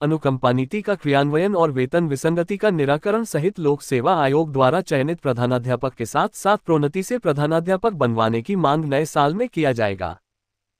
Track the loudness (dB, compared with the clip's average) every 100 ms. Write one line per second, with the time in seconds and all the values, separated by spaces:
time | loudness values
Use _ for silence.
0 | -2 0 0 0 2 0 -2 -4 -4 -4
1 | 0 2 2 0 0 2 0 0 0 0
2 | 0 -2 0 0 -2 -2 0 2 2 0
3 | 0 -2 -2 -2 -2 0 0 0 0 0
4 | 2 2 2 2 0 2 2 2 0 0
5 | 0 -2 -2 0 0 0 -2 -4 -4 -6
6 | -4 -2 -2 -2 0 0 2 0 0 -2
7 | -4 -4 -2 0 0 0 0 0 -2 0
8 | 0 2 0 0 -2 0 2 0 0 -2
9 | 0 0 0 0 -4 -2 -2 0 -2 -2
10 | -8 -10 _ _ _ _ _ _